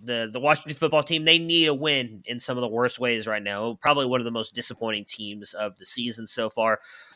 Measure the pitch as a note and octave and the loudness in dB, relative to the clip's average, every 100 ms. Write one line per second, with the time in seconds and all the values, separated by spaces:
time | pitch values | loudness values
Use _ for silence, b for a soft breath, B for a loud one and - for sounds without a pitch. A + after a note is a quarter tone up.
0 | A2+ A#2+ A2+ A#2 C#3 D#3 - D3 D#3+ D3+ | -6 -4 -4 0 2 2 0 -2 2 2
1 | C#3+ D#3+ D#3 E3 E3 E3+ D#3 C#3 D3+ C#3+ | 2 0 4 4 4 4 4 4 2 0
2 | A#2+ G#2+ F2+ A#2+ - B2 B2 A2+ B2 - | 0 -8 -10 -8 -4 -2 0 2 0 2
3 | B2 A#2 G#2+ G#2+ G2+ G2+ A2+ A2+ - C#3+ | 0 0 0 -2 -2 -2 -2 0 2 4
4 | C3 B2+ A#2 A#2 A2 A#2+ A#2 A#2 A2+ G#2+ | 2 0 0 -4 -6 -8 -10 -6 -4 -4
5 | G#2 - G#2 G#2 G2+ F#2 G#2+ F#2+ - - | -6 -10 -10 -10 -12 -6 -6 -6 -10 -6
6 | A#2+ A2+ A2 - A2+ - A2 G#2+ B B | -6 -6 -8 -4 -4 0 2 2 B B
7 | B | B